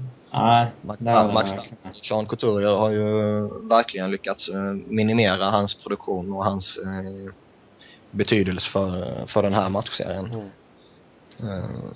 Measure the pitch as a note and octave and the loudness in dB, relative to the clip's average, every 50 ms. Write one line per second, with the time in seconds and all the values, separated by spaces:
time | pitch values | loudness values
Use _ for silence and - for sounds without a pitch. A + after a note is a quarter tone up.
0 | - - - - - - - B2+ A2+ A#2 A#2 A#2+ A#2+ A2+ - - - - G#2 - | -8 -12 -12 -16 -16 -8 -2 2 4 6 6 6 6 2 -2 -8 -12 -12 -10 -4
1 | A2+ A#2 A#2 A2+ G#2+ G#2 G2+ - - G2 G2 G#2 A#2 - A#2 - - F#2+ F#2 - | 0 2 4 4 4 4 4 2 0 0 -2 -8 -10 -12 -16 -18 -18 -18 -16 -12
2 | - - A2+ G#2+ G#2+ G#2+ A#2+ - - A#2+ G#2 G2+ G2+ G#2 G2+ G2 G#2+ A2 G#2+ G#2+ | -6 -4 -2 -2 -2 -2 -4 -2 0 2 2 4 4 4 4 4 4 2 2 2
3 | G#2+ G#2+ G#2+ G#2+ G#2+ G#2 G#2 G#2 G#2 G#2 - - A2 A2 A2+ A2+ A#2 - - G2 | 2 2 2 2 2 2 0 0 -2 -4 -6 -8 0 4 4 4 4 4 -2 -4
4 | F#2 F#2+ G2 G2 - G2 G2 - - - F#2 G2 G2 G2 G2+ F#2+ F2 - G#2+ A2 | -4 -2 -4 -4 -4 -6 -6 -6 -6 -8 -6 -4 -4 -4 -4 -6 -6 -2 0 2
5 | G#2+ A2 A2+ A#2 A2+ G2 F#2 F#2 F#2+ G2 A2 G#2 G2+ G2+ - - - - G2+ G2+ | 2 4 4 4 4 4 4 2 2 2 2 2 2 0 -4 -8 -8 -6 -6 -6
6 | - - G2 F2+ F2 G2 G2 F#2+ G2 G#2 G2 G2 F#2+ - - - F2+ F#2+ F#2+ F#2+ | -4 -4 -4 -4 -4 -6 -6 -2 -2 -2 -2 -2 -4 -8 -10 -10 -8 -8 -8 -8
7 | F#2+ F#2+ G2 G2 G2 F#2+ F#2+ - - - - _ - - _ - - - - - | -8 -8 -10 -12 -14 -14 -16 -18 -20 -20 -20 _ -20 -20 _ -20 -20 -20 -20 -20
8 | _ - - G2 G#2 - A#2+ G#2+ F#2+ F#2 F#2 F2+ - - - G2 G2 F#2+ F2+ F2+ | _ -6 -2 -2 0 4 4 4 4 2 0 -2 -4 -2 -2 0 0 0 -2 -4
9 | F2+ B1 B1 A#1+ - - - G#2+ G2+ G2+ G2 G#2 F#2+ F#2+ F#2+ G2+ - - - - | -4 -6 -6 -8 -6 -2 0 2 2 4 4 4 4 2 0 -2 -4 -4 -6 -6
10 | - - F2+ F#2+ F#2+ A2+ A#2+ A2+ G#2 G2 - - - _ _ _ - - _ _ | -6 -4 -4 -6 -6 -6 -6 -8 -10 -10 -14 -20 -20 _ _ _ -20 -20 _ _
11 | _ _ _ _ _ - - - A#2 G#2+ G2 F#2 - - - - - - - | _ _ _ _ _ -20 -14 -10 -8 -6 -6 -6 -6 -6 -8 -8 -10 -12 -12